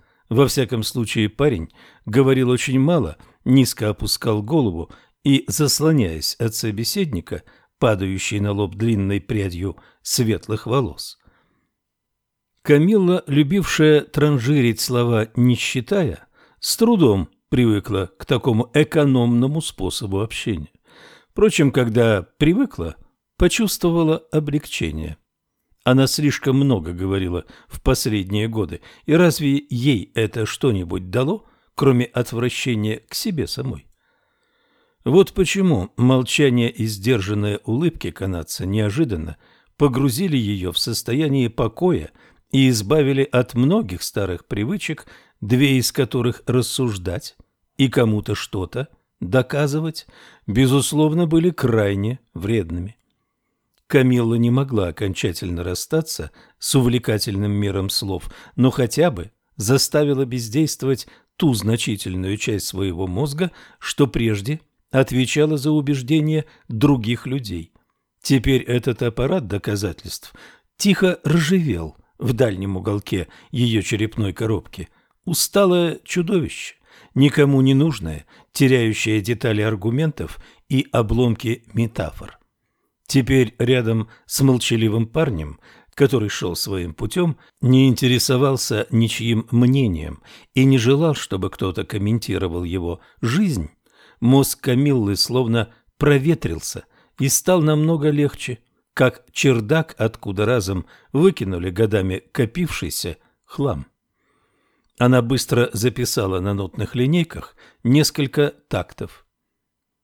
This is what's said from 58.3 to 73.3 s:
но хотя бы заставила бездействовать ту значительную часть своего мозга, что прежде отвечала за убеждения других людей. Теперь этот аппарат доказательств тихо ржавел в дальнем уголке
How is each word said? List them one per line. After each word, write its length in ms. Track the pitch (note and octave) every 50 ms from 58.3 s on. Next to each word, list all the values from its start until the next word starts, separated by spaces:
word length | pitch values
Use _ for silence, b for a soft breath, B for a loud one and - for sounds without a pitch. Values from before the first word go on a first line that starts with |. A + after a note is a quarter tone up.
| B B B B B
но 140 | - A#2+ C3
хотя 400 | - - B2 A2 - D3 E3 F3
бы 220 | A#2+ F2 E2 - - _ _ _ _
заставила 680 | - G2 G#2 C3+ C3+ - - - D3+ D3+ C#3+ C#3+ C3 C#3
бездействовать 840 | B2 B2+ B2 A#2 A2 G#2+ D3 D#3+ D3 - - C3 C3+ C3 - - b b b b b _
ту 180 | - F#3 D3+ B2
значительную 800 | G2+ F#2+ G#2+ A2+ A2+ - - G#2+ F#2+ - F#2+ F#2 F#2 F#2 F#2+ G2+
часть 300 | G#2+ - - G#2+ F#2+ -
своего 400 | - - F#2 G2 F#2+ F2 E2+ F#2+
мозга, 440 | F#2 F2+ G2+ D3 C#3+ C#3+ D3+ F#3 E3+ B B B B B B
что 280 | - - - - C#3+
прежде 540 | B2+ - - A#2 A2+ G#2+ G2+ G2 B2 D#3 D#3 - _ _ _ _ _
отвечала 640 | - C3 C3 - B2+ B2+ B2+ A#2 - D3+ D3+ D3+ D#3
за 160 | C#3+ B2+ D3+ D3+
убеждения 760 | D3+ C#3 C#3 D3 C3 B2 A#2+ D#3+ D#3 D3+ D#3 D#3 D#3 D3 b b b b b
других 580 | A#2 A2 C3 C#3+ C#3+ B2 G#2 A2 A#2+ A2+ -
людей. 460 | B2+ B2+ C#3+ A#2+ G2+ F#2+ E2+ E2 - _ _ _ _ _ _ _ _ _ _ _
Теперь 400 | - C#3 C3 G#2+ C#3 C3+ - -
этот 400 | - A#2+ A#2+ - C3+ A2+ - B2+
аппарат 460 | A#2+ - - A#2+ C#3 F#3 F#3 B2 F2+
доказательств 880 | G2+ G2 - - G#2 G2 G#2 F#2+ D#2 - - E2+ - - - - B B B B B B B B _
тихо 420 | _ - G3+ F#3 - F#3+ F3+ F3 - -
ржавел 720 | D#3 D#3 E3+ D#3 D3 F#3+ F#3 E3 C#3+ G2 E2+ D#2+ D2+ - _ _ _ _ _
в 120 | B2+ A#2+ B2
дальнем 440 | A2 C3 A2 G2 F#2 G2 G2 F#2+
уголке 520 | F#2 F#2 G#2 G2+ G#2 - - - F#2 E2+ b